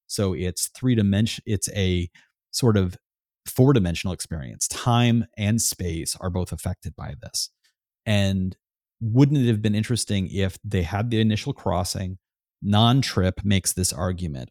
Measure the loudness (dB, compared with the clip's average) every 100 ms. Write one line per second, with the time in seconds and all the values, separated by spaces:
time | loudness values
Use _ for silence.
0 | -12 -2 -2 -2 -4 -4 -8 -4 0 2
1 | 4 4 2 -2 -4 -4 -4 -2 0 0
2 | -2 _ _ _ _ 0 4 4 2 -4
3 | _ _ _ _ -10 4 6 6 2 -2
4 | -4 -6 -8 -10 -10 -8 -6 -4 2 4
5 | 4 2 0 -4 0 0 -2 -4 -4 -4
6 | -6 -6 -4 -4 -4 -6 -8 -8 -10 -12
7 | -14 -14 -10 -8 -8 _ _ _ _ _
8 | -2 0 2 0 -2 -6 _ _ _ -10
9 | -2 4 4 4 2 2 0 0 0 -2
10 | -2 -2 -2 -2 -2 -4 -4 -2 -2 -2
11 | -2 2 2 2 -2 -6 -2 -2 -2 -4
12 | -8 -10 _ _ _ _ 2 4 6 4
13 | 2 2 0 0 0 0 0 -2 -2 -2
14 | -4 -4 -6 -6 -10